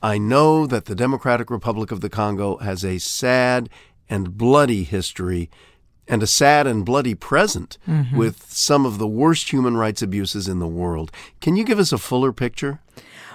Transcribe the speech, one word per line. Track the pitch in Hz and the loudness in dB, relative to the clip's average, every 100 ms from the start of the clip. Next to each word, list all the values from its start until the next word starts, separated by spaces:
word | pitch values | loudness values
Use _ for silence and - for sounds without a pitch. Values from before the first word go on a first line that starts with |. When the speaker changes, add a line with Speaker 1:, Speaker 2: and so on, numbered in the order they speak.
Speaker 1:
I | 110 104 | -2 0
know | 107 135 156 156 147 | 2 4 6 4 2
that | 117 | -2
the | - | -4
Democratic | 95 127 135 131 120 117 | -2 -2 -2 0 0 -2
Republic | 113 123 107 107 | -4 -4 -4 -4
of | 101 | -6
the | 101 | -6
Congo | 110 104 98 101 - | -4 -2 -2 -4 -4
has | 104 92 | -6 -6
a | 95 92 | -4 -4
sad | - - 127 127 127 127 113 - _ _ - | -6 -2 2 4 4 2 -2 -12 _ _ -6
and | 101 90 101 | -4 -4 0
bloody | 120 147 139 104 | 4 6 6 2
history | 82 98 - - 90 87 82 - _ _ _ _ - | -2 -4 -6 -6 -4 -4 -6 -12 _ _ _ _ -4
and | 110 | -2
a | 107 | 0
sad | - 139 147 135 | 4 6 6 4
and | 110 | 0
bloody | 98 139 127 | 0 0 0
present | 95 - 143 208 - - - - | -4 0 2 2 -2 -10 -10 -2
Speaker 2:
Mm-hmm. | 160 123 131 | 0 0 2
Speaker 1:
with | 113 - - | 0 -2 -10
some | - - 143 | -2 0 2
of | 131 101 | 0 -2
the | 107 | -4
worst | 110 156 160 - | 2 2 2 0
human | 135 127 117 | 0 0 0
rights | 110 101 | -2 -2
abuses | 104 101 95 104 95 | -4 -4 -4 -4 -4
in | 90 | -4
the | 85 | -4
world. | 85 87 80 80 - - - | -4 -4 -4 -8 -12 -20 -6
Can | - 190 | 0 0
you | |
give | 220 208 | 2 2
us | 180 | 2
a | 120 | 0
fuller | - 127 131 | -2 0 0
picture? | 113 120 - 139 143 _ - - - - | 0 -4 -4 -6 -6 _ -20 -20 -20 -20